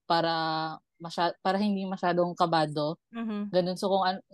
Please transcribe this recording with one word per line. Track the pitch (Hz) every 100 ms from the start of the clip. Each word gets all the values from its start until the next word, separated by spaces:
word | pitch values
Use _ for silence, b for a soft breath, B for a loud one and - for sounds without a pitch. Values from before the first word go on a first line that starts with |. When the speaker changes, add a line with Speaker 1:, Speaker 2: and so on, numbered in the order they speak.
Speaker 1:
para | _ 170 165 165 160 160 160 156 _ _
masya-, | 170 - 170 -
para | 190 190
hindi | 208 196 190
masyadong | 190 180 175 175 170
kabado. | 175 165 151 151 147 170 _ 233
Speaker 2:
Mhm. | 220 208 208 180
Speaker 1:
Ganun. | 180 180
So, | 202
kung | 196
an-, | 185 190 -